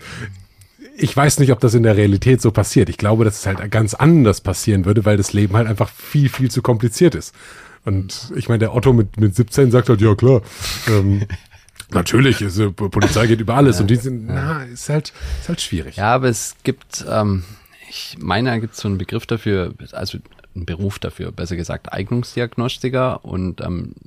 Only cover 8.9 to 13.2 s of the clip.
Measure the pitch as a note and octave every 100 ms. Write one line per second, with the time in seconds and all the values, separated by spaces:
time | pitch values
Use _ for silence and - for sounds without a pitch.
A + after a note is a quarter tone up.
8.9 | A#2+ G2+ - G#2+ F#2 A#2+ - C3+ B2 A#2
9.9 | G#2+ A2 G2+ B2 B2+ - - - - -
10.9 | G#2+ G2 G2+ G2+ F2+ - _ _ - -
11.9 | - F2 - C3+ G#2+ G2+ F2+ G#2 - G2+
12.9 | G#2 G2+ A2